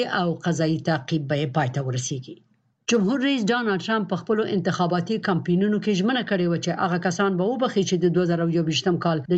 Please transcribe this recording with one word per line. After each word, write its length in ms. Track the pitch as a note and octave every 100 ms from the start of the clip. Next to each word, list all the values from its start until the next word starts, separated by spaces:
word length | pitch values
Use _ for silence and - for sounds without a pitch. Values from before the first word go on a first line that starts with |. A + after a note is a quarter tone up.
| A#3+
او 160 | G3+ F3 D#3+
قضایي 400 | E3+ D3+ D#3+ D#3
تعقیب 420 | D3+ D#3 - D#3+
به 120 | C#3 D3
یې 120 | D3
پای 160 | D#3 C3
ته 120 | C#3
ورسیږي. 540 | C3 B2+ - C3+ A#2+ - _ _ _ _ -
جمهور 300 | A#3 F#3+ C4+
رئیس 220 | C4+ C4+
ډانلډ 360 | G3+ A#3+ A3+ F#3
ټرمپ 260 | G#3 A3 F3+
په 80 | F3
خپلو 260 | - G#3+ -
انتخاباتي 680 | G3 F3+ F3+ F3 F3+ E3+ A3
کمپاینونو 600 | A3 E3+ E3+ F3 G#3 G#3
کې 200 | G#3 F#3
ژمنه 240 | G#3 C4
کړې 240 | F#3 G3 F3
وه 120 | E3
چې 120 | F3 -
هغه 220 | F#3 F3
کسان 320 | F3+ F3 G3
به 120 | F3+
وبخښي 400 | F#3+ B3+ B3+ G3+
چې 120 | F#3 F3+
د 100 | F3+
دوه 160 | E3+
زره 240 | F3+ E3+ E3+
یوویشتم 480 | E3+ E3 D3 G3 E3
کال 240 | E3+ D#3
د 120 | C3